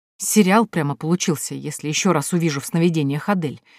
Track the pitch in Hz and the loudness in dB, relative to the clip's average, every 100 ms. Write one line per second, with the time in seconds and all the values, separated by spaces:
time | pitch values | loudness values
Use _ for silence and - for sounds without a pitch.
0 | _ - - - 185 202 220 175 147 139 | _ -12 -2 4 6 4 2 0 -2 -2
1 | 156 175 - 151 - 139 139 - 147 151 | -2 -2 0 -2 -4 -10 -10 -8 -6 -2
2 | 196 160 143 175 165 143 - 170 175 165 | 2 2 0 -2 0 -2 -4 0 2 2
3 | 139 143 - 202 156 117 _ | 0 -2 -2 -2 -2 -8 _